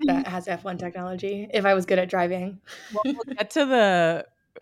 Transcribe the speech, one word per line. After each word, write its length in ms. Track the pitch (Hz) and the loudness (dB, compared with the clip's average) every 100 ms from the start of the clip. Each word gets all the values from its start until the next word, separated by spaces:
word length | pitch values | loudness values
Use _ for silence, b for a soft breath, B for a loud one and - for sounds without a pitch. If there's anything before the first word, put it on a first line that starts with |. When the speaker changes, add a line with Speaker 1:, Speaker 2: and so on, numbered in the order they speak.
| 294 | 0
Speaker 1:
that 200 | 269 - | 0 -2
Speaker 2:
<laughs> 20 | |
Speaker 1:
has 180 | 180 175 | -8 -6
F 160 | 175 | -8
one 160 | 196 180 | -8 -8
technology 680 | 180 180 180 185 196 202 208 | -8 -8 -10 -8 -8 -8 -4
if 140 | 220 196 | 0 4
I 80 | |
was 120 | 190 180 | 4 4
good 120 | 185 | 2
at 100 | 185 | 2
driving. 520 | 190 175 180 180 196 B B B | 0 0 -2 -6 -10 B B B
Speaker 2:
Well, 140 | 208 254 | -4 -2
we'll 240 | 285 - 262 | -4 -6 -6
get 140 | 208 | -2
to 160 | 320 277 | 0 4
the 600 | 254 202 180 165 165 - _ _ - | 6 6 6 4 0 -6 _ _ -8